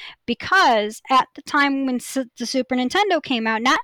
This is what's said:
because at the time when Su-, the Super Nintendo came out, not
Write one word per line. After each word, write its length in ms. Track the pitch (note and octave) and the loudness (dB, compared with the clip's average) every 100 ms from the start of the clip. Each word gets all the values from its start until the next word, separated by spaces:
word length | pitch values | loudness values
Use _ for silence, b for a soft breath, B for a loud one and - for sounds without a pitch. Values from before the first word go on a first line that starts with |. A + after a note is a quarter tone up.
| B B - | B B -8
because 720 | A#3+ - F#4+ D#4+ A3+ G#3+ A3+ - | -6 2 4 4 4 0 -8 0
at 180 | C4 - | 2 2
the 80 | - | -6
time 440 | - D4 C#4 C4+ C4+ | -4 0 2 0 -2
when 140 | B3 | -4
Su-, 300 | - C4+ A#3+ - | -4 -6 -6 -8
the 80 | A#3+ | -4
Super 300 | C4 B3 B3+ | -4 -2 -2
Nintendo 460 | B3+ G4 G#4 E4 | 0 0 2 0
came 240 | - A#3+ A3 | -2 -4 -2
out, 160 | A3 | -2
not 180 | B3 D#4+ | 0 0